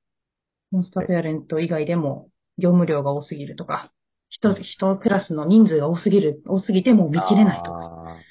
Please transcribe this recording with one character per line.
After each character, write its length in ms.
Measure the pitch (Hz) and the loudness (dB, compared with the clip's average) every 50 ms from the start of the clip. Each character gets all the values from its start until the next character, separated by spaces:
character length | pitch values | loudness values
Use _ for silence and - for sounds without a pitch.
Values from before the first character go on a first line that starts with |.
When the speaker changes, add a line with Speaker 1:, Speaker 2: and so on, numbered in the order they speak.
| _ _ _ _ _ _ _ _ _ _ _ _ _ _ | _ _ _ _ _ _ _ _ _ _ _ _ _ _
Speaker 1:
モ 80 | 190 185 | -4 -4
ン 40 | 180 | -4
ス 60 | - | -4
タ 100 | _ 185 | _ -6
ー 60 | 180 | -2
ペ 80 | - 180 | -2 -2
ア 80 | 170 | -2
レ 100 | 160 160 | -2 -2
ン 140 | 156 151 139 | -6 -6 -6
ト 140 | - 165 156 | -6 -4 -4
以 80 | 170 165 | -2 -2
外 180 | 170 156 151 | -2 -4 -2
で 80 | 160 170 | -2 -2
も 360 | 175 151 139 135 - - _ _ _ _ _ _ - | -2 -2 -2 -6 -8 -12 _ _ _ _ _ _ -2
業 120 | 175 175 | 0 2
務 160 | 180 180 170 | 4 4 2
量 160 | 160 156 143 139 | 2 0 -2 -2
が 80 | 139 | -2
多 100 | 139 147 | -4 -4
す 120 | 143 - 156 | -8 -10 -12
ぎ 120 | 147 143 | -12 -12
る 80 | 139 143 | -12 -12
と 100 | - - | -12 -10
か、 280 | - 147 143 - - _ _ _ _ _ _ _ _ - - | -8 -8 -10 -10 -14 _ _ _ _ _ _ _ _ -6 -2
Speaker 2:
う 60 | - 214 | 0 0
ん。 60 | 190 | 0
Speaker 1:
人、 0 | |
一 420 | - - - - - 190 190 196 | 0 -6 -12 -8 -4 -2 -2 -2
ク 120 | 196 - 220 | -2 0 0
ラ 160 | 196 185 - | 0 -2 -2
ス 100 | - 165 | -4 -6
の 100 | 151 147 | -4 0
人 240 | 165 202 226 220 185 | 4 6 6 6 6
数 100 | 160 151 | 4 0
が 100 | 143 156 | 0 0
多 80 | 170 | -2
す 140 | 170 - 208 | -2 0 2
ぎ 100 | 180 202 | 2 4
る、 220 | 180 151 147 - - | 2 2 -2 -4 -6
多 120 | - 190 190 | -4 -4 -2
す 140 | - - | -2 0
ぎ 100 | 190 190 | 0 2
て 100 | 185 262 | 4 4
も 140 | 233 202 175 | 4 4 4
う 40 | 151 | 2
見 100 | 147 170 | 0 -2
切 160 | 190 185 - | 0 2 4
れ 80 | 202 220 | 4 4
な 160 | 190 - 87 | 4 2 0
い 20 | |
と 80 | 85 85 | -8 -12
か、 80 | 85 85 | -12 -12
Speaker 2:
あ 380 | 85 82 85 82 82 82 82 82 82 _ | -14 -14 -16 -16 -16 -18 -18 -18 -20 _